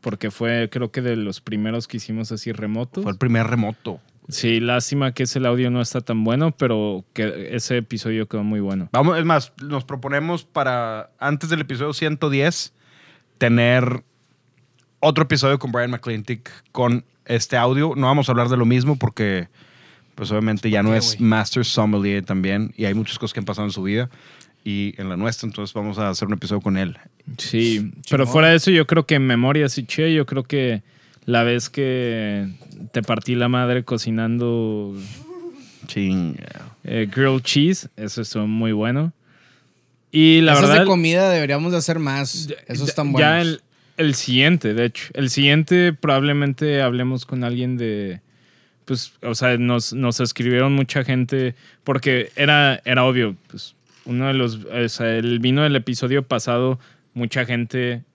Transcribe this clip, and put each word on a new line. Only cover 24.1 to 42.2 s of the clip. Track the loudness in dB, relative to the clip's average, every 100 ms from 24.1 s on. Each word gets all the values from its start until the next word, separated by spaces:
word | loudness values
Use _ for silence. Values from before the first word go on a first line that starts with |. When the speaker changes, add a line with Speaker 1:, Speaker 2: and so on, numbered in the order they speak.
| -10 -20 -20 -20 _
Speaker 2:
y | -8 -4 -6 -6
en | -8
la | -4
nuestra, | -4 -4 -10
entonces | -8 -10
vamos | -8 -8 -4
a | -4
hacer | -4 -4
un |
episodio | -4 -4 -4
con | -2 -2
él. | -4 -8 -18 _ -18 -12
Speaker 1:
Sí, | -4 0 0 0
Speaker 3:
Chingón. | -4 -10 -2
Speaker 1:
pero | 0 2
fuera | 4 6
de | 6
eso, | 6
yo | 2 4
creo | 0 2
que | 2
memoria | 2 2 2 2 0
sí, | -2
che, | -6 -2 0
yo | 0 0
creo | -4
que | -2 -2 0 -2 -6 _ _ _ 0
la | 2
vez | 4 0 -2
que | -4 -2 0 -2 -2 -4 -4 -6 -10 -20 -18 -8
te | -6
partí | -4 -4 -2
la | 0 0
madre | 0 0 -2
cocinando | -2 -6 -2 -2 -2 -2 0 0 -2 -4 -6 -10 -14 -16 -16 -16 -16 -18 -20 -20 -10
Speaker 2:
Chinga. | -4 -2 0 -2 -6 -14 -18 -20 -18
Speaker 1:
eh, | -6 -4 -2
grilled | 0 2 0
cheese, | 0 2 2 0 -6 -12
eso | -10 -8
estuvo | -6 -4 -2
muy | 0 0
bueno. | 0 0 0 -2 -6 _ _ _ _ _ _ _ _ _
Y | 6 8 8
la | 8
Speaker 3:
Esas | 8 8
Speaker 1:
verdad | 8
Speaker 3:
de | 6
comida | 4 4 4 4
deberíamos | 2 2 0 0
de | 0
hacer | 0 -2
más. | -2 -2